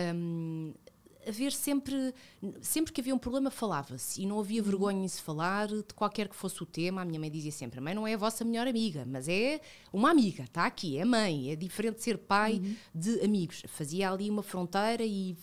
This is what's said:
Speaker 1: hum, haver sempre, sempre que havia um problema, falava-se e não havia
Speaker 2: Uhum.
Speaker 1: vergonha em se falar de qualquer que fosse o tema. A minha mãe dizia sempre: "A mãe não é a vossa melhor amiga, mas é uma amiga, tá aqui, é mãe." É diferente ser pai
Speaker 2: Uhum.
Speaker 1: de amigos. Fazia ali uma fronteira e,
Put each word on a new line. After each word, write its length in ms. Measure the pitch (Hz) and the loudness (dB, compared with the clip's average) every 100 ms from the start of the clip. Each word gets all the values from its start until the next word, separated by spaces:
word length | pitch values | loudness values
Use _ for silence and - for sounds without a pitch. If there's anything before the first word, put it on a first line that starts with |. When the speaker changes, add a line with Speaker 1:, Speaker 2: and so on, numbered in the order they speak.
| 175 170 | 0 -2
Speaker 1:
hum, 580 | 170 170 165 160 160 - - - - - - | -2 -2 -2 -4 -6 -10 -18 -20 -20 -12 -10
haver 240 | 214 277 | -2 -2
sempre, 640 | - 285 277 269 269 262 254 - - 196 - | -2 0 0 0 0 0 -4 -16 -10 -10 -8
sempre 280 | - 311 320 | -2 0 0
que 80 | - | -2
havia 140 | 247 | 0
um 40 | 262 | 0
problema, 320 | 247 262 269 | 0 0 0
falava-se 680 | - 214 151 135 131 - - | 0 -2 -2 -4 -8 -6 -4
e 60 | 190 | -2
não 140 | 208 | 0
havia 200 | 202 226 | 0 0
Speaker 2:
Uhum. 80 | 202 | 2
Speaker 1:
vergonha 380 | 190 202 196 185 | 2 2 2 -2
em 20 | |
se 140 | - | -4
falar 460 | - 156 175 202 214 | -6 -2 0 2 0
de 260 | 214 208 | -2 -6
qualquer 340 | - 208 208 202 | -2 -2 0 -4
que 80 | - | -4
fosse 280 | 190 - | -8 -6
o 20 | 170 | -6
tema. 380 | - 175 190 | -2 -2 0
A 20 | 180 | -2
minha 140 | 160 | -4
mãe 100 | 156 | -4
dizia 220 | 156 151 | -4 -6
sempre: 260 | 147 120 127 | -6 -8 -6
"A 40 | |
mãe 120 | 143 | -4
não 140 | 208 220 | -2 -2
é 80 | 220 | 0
a 20 | |
vossa 260 | 214 220 | 0 0
melhor 240 | 233 226 254 | 0 2 2
amiga, 380 | 226 220 147 123 | 2 0 -2 -4
mas 200 | 131 139 | -4 0
é 340 | 185 254 302 - - - | 2 2 0 -6 -20 -6
uma 160 | 196 269 | 4 8
amiga, 360 | 330 208 - 123 | 8 6 2 -4
tá 140 | 170 180 | 0 0
aqui, 320 | - 175 139 | 0 -2 0
é 80 | 220 | 4
mãe." 460 | 233 208 147 131 | 4 4 2 -2
É 40 | 156 | -4
diferente 460 | 180 - 226 220 | -4 -2 -2 -2
ser 160 | 240 196 | -2 -2
pai 380 | - 202 220 214 | 4 4 4 2
Speaker 2:
Uhum. 200 | 190 226 - 160 | 0 -4 -8 -2
Speaker 1:
de 260 | 190 226 | 0 2
amigos. 380 | 202 208 165 - - | 4 2 0 -4 -14
Fazia 420 | - 143 175 190 | -8 -4 0 0
ali 200 | 190 208 | 0 0
uma 100 | 208 | -2
fronteira 640 | 202 185 175 196 214 233 226 | -2 -4 0 2 2 2 0
e, 320 | 196 185 170 | 0 -2 -6